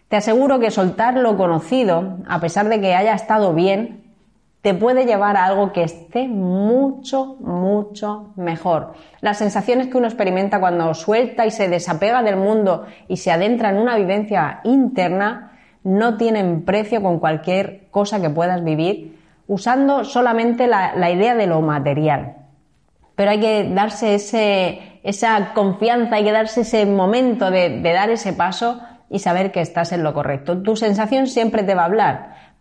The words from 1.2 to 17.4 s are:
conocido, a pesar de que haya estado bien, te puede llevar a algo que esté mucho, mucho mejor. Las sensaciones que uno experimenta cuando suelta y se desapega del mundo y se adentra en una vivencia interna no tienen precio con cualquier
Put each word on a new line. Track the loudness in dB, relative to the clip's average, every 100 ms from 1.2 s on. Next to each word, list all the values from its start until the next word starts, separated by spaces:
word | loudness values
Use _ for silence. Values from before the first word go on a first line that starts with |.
| 2 2
conocido, | 2 0 0 0 2 0 -2 -8 -6
a | -4
pesar | -4 -2 0
de | 0
que | 2
haya | 2 2
estado | 0 0 2 2
bien, | 2 2 0 -4 -10 -20 _ _ _ _ _
te | -2
puede | 2 2 2 2
llevar | 2 2 2
a | 2
algo | 2 0
que | 0
esté | -2 -4 -8 -4 -4
mucho, | -2 -2 0 2 2 2 -2 -4 -4 -4 -8
mucho | -6 -2 0 0 -2 -8 -8 -8 -12 -8
mejor. | -6 -4 -2 -2 -4 -16 -20 -6
Las | -4 -2
sensaciones | -2 -2 0 0 0
que | 0
uno | 0
experimenta | 0 -2 0 0 0
cuando | 0 0 -2
suelta | -2 0 0 0 0 -2
y |
se | 0 -2
desapega | -2 -2 -2 0 2
del | 0 0
mundo | 2 2 2 0 -4 -16 -10
y | -6
se | 0
adentra | 0 2 0 0
en | 0
una | 0 0
vivencia | 0 0 0 0 -2 -2
interna | 2 2 2 0 0 0 -2 -4 -14 -20 _ _
no | 0 2 2 2
tienen | 0 2 0 -2
precio | 0 -2 0 0
con | 0 0
cualquier | 0 -2